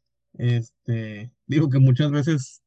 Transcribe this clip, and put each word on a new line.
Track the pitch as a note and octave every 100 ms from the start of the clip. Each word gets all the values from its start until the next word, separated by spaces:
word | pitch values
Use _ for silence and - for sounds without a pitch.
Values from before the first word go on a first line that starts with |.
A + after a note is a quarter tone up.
| _ _ _
este, | - A#2+ A#2+ A2+ _ - A2+ A2 G#2 A#2+ _ -
digo | D3 D3+
que | C3+
muchas | C3+ B2+ D3
veces | D3 C#3+ D3+ - -